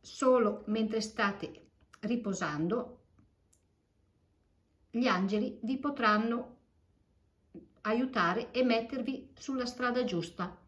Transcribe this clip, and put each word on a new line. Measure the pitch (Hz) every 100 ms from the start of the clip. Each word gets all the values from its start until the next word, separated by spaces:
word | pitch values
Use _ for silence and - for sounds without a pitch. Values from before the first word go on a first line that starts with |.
Solo | - - 262 254 214 208 -
mentre | 214 220 220
state | 214 - 202 196 - - - _ _ -
riposando, | 214 240 208 180 165 147 170 233 - - _ _ _ _ _ _ _ _ _ _ _ _ _ _ _ _ _ _ _
gli | 233 247
angeli | 185 190 208 254 -
vi | 226 262
potranno | 285 285 226 214 226 240 247 - _ _ _ _ _ _ _ _ _ - - _
aiutare | 208 226 254 233 170 202 233
e | 247
mettervi | 254 226 226 269 240 269 - -
sulla | - 262 247
strada | - 247 240
giusta. | 214 180 160 - 180 -